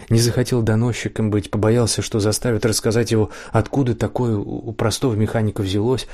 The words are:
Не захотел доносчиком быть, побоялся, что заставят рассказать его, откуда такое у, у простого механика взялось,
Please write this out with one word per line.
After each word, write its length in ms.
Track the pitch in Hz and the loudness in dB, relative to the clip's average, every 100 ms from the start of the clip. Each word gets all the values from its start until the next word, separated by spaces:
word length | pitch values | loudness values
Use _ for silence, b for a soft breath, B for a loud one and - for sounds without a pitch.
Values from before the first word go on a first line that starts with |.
| - | 0
Не 100 | 113 | 2
захотел 420 | 120 120 123 123 | 4 2 0 0
доносчиком 680 | 110 110 120 110 104 - 110 | 2 2 0 -2 -4 -2 0
быть, 220 | 104 101 | 0 -2
побоялся, 500 | 101 107 120 113 - | 0 2 4 2 0
что 180 | 98 113 | -2 0
заставят 460 | 101 104 123 110 117 | 0 0 0 0 0
рассказать 460 | 104 120 110 113 | 0 2 2 2
его, 200 | 110 104 B B | 2 0 B B
откуда 440 | - - 139 127 113 | 0 0 0 0 0
такое 420 | 107 - 123 107 | -2 -2 -2 -2
у, 320 | 107 117 117 | -4 -8 -8
у 40 | |
простого 420 | 110 110 - 139 107 | -4 -2 0 0 0
механика 460 | 107 117 107 101 | 0 0 -2 -2
взялось, 460 | 98 101 110 131 - | -2 0 0 -2 -4